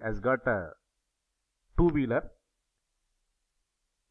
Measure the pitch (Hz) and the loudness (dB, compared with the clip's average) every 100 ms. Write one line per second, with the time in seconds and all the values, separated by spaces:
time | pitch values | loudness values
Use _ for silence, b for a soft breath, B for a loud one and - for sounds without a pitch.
0 | 113 104 120 127 135 104 80 - _ _ | -6 -4 -2 0 0 -2 -4 -14 _ _
1 | _ _ _ _ _ _ _ - 170 147 | _ _ _ _ _ _ _ 2 4 4
2 | 123 127 - - _ _ _ _ _ _ | 0 -2 -4 -14 _ _ _ _ _ _
3 | _ _ _ _ _ _ _ _ _ _ | _ _ _ _ _ _ _ _ _ _
4 | _ | _